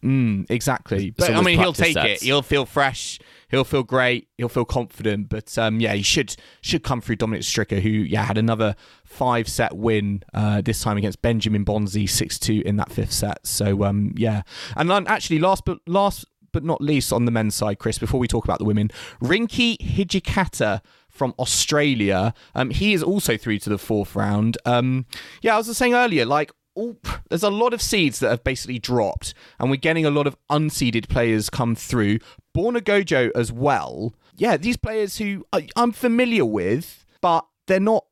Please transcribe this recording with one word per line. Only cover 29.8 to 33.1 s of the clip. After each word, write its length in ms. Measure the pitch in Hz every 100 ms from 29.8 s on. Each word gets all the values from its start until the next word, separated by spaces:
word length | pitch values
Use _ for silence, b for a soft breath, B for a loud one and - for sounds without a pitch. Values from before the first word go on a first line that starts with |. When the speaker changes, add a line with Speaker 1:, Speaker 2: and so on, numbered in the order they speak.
| 156 165 156
Speaker 1:
a 60 |
lot 160 | 147 143
of 80 | 131 _
unseeded 580 | 147 156 - 127 117 104
players 400 | - 120 110 104
come 260 | - 117 113
through. 440 | - 123 104 110 B B _ -
Borna 260 | 208 240
Gojo 500 | 208 202 190